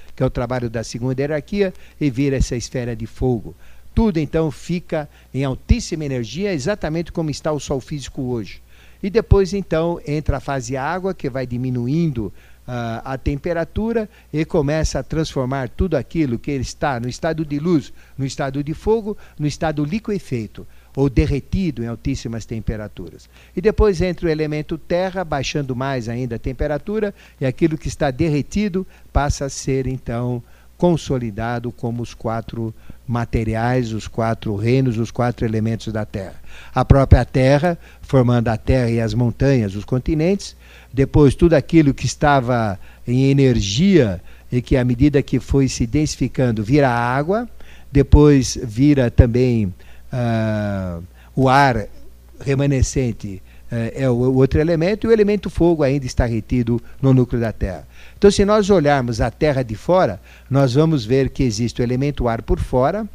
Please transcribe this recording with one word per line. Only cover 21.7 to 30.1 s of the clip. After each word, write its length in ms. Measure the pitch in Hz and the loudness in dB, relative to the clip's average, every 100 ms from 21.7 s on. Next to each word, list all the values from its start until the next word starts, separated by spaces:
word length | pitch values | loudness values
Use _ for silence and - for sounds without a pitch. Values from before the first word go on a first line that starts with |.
| 120 | -2
em 40 | 117 | -6
altíssimas 580 | 117 - 131 123 113 - | -6 -4 -6 -6 -10 -8
temperaturas. 840 | 113 - 110 107 - 110 - - - - - | -6 -4 -6 -8 -12 -16 -16 -20 -20 -10 -2
E 60 | |
depois 380 | 196 202 214 170 | 0 4 2 4
entra 280 | 185 170 170 | 0 0 -2
o 20 | |
elemento 480 | 156 151 151 151 165 | 0 -2 -4 -6 -8
terra, 460 | - 175 185 185 | -4 -2 -2 -4
baixando 520 | 170 147 123 156 135 123 | -4 -4 -4 -4 -4 -4
mais 320 | 135 135 113 | -4 -4 -4
ainda 280 | 117 127 113 | -6 -6 -6
a 40 | |
temperatura, 760 | - 127 151 147 - 214 208 - - - | -8 -4 -4 -4 -4 -4 -4 -8 -20 -6
e 60 | 135 | -4
aquilo 320 | - 165 156 | 0 0 0
que 80 | 147 | -6
está 240 | - 147 | -2 -2
derretido 760 | 127 165 147 127 202 214 180 190 - - | 0 0 0 -2 -2 -2 -2 -6 -12 -4
passa 340 | 139 143 - 139 | -2 0 -2 -4
a 40 | |
ser, 380 | - - 135 127 | -6 -2 -2 -2
então, 560 | 131 - | -6 -6